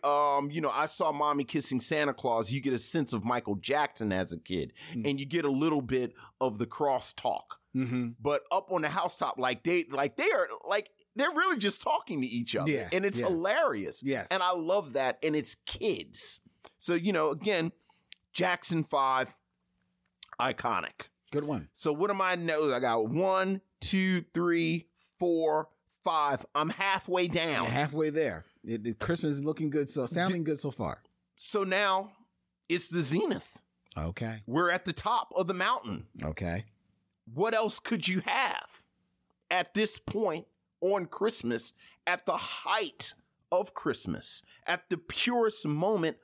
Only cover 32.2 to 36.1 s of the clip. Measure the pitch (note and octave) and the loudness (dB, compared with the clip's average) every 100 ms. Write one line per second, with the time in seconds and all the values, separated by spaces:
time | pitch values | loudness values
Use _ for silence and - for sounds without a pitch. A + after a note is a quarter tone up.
32.2 | _ _ _ _ - E3+ - E3+ C3 D#3+ | _ _ _ _ -4 -2 0 0 2 2
33.2 | F#4 F3 - - _ _ _ - D#2+ F#2+ | 2 -2 -6 -16 _ _ _ -6 -6 -6
34.2 | A2+ A2 G#2+ C#3+ F3 F3+ F3+ - G#3 A#3 | -8 -8 -4 0 2 0 -2 -4 0 0
35.2 | - F3+ F3+ G3 G#3+ B3+ - E2+ - | 0 -2 0 0 0 0 -2 -8 -10